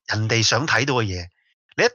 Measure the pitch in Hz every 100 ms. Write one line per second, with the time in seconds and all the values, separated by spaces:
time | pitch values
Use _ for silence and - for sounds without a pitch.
0 | - 107 110 117 110 113 156 113 139 127
1 | 110 92 90 _ _ _ _ - 220